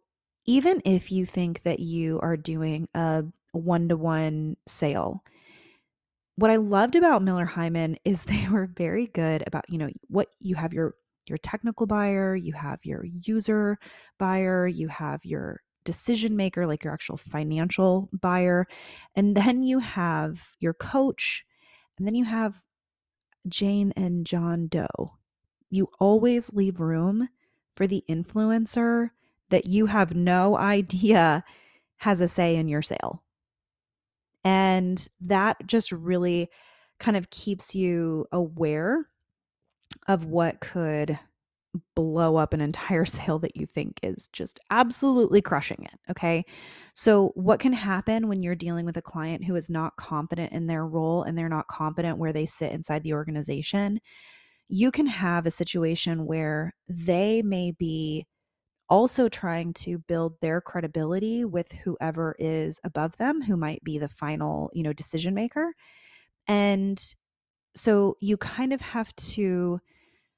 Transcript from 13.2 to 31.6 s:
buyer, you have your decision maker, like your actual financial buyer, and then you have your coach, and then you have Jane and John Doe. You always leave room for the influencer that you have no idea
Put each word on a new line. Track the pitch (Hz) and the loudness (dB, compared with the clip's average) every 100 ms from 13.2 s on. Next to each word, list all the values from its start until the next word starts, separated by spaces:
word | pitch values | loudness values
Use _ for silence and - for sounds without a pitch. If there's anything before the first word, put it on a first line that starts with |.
| 175 220 214 214 208 208 - - - _ | -2 -2 2 2 2 -2 -8 -20 -20 _
buyer, | 190 185 185 185 180 | -2 0 2 2 0
you | 165 156 | -2 -6
have | - 151 143 | -6 -8 -8
your | 175 151 - - - _ - | -6 -8 -8 -12 -18 _ -8
decision | 170 - 233 220 214 | -4 -2 0 0 0
maker, | 190 180 175 | 0 0 -2
like | 156 | -2
your | 156 | -4
actual | 151 - - | -8 -8 -12
financial | - 151 151 156 170 - 190 185 190 | -8 -6 -2 0 0 4 4 4 0
buyer, | 185 185 180 180 180 185 - - - - - | -4 0 2 4 4 0 -6 -20 -20 -6 2
and | 202 202 | 4 4
then | 208 247 | 4 4
you | 262 262 | 2 2
have | 226 - 175 160 156 165 - _ | 0 -2 0 0 -2 -6 -14 _
your | 165 | -4
coach, | 165 - 277 269 - - - - _ _ _ _ - | -2 -2 2 2 0 -4 -6 -10 _ _ _ _ -6
and | 190 | -2
then | 233 | 0
you | 233 | 0
have | 226 220 202 _ _ _ _ _ _ _ _ 185 | 0 -2 -4 _ _ _ _ _ _ _ _ -10
Jane | - 196 202 202 - | -2 0 2 2 0
and | 185 175 165 | -2 -2 -2
John | 180 170 170 165 | -2 0 -2 -2
Doe. | 165 - - - - _ _ _ _ _ | -2 -4 -6 -8 -10 _ _ _ _ _
You | 185 190 - | 0 0 2
always | 190 214 240 240 233 | 4 6 6 2 0
leave | 208 196 180 | 0 0 0
room | 160 160 175 208 254 - _ _ _ | 0 0 2 0 -2 -6 _ _ _
for | - 196 | -4 -2
the | 190 - | 0 -2
influencer | 160 175 214 220 226 220 - 233 233 233 - _ _ _ | -4 -2 0 2 2 0 0 2 2 0 -6 _ _ _
that | 185 - | 0 2
you | 196 214 | 2 4
have | 208 175 170 | 4 2 2
no | 175 180 190 208 | 4 4 4 4
idea | 196 202 185 180 202 214 165 156 - - | 4 2 0 2 6 6 6 4 0 -14